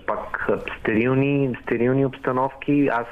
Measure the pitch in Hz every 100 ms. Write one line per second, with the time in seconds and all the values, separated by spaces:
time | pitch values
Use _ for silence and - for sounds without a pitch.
0 | - 104 - - - - - - - 110
1 | 123 131 139 143 135 117 - 117 120 135
2 | 135 - 135 127 135 - - 147 131 117
3 | 117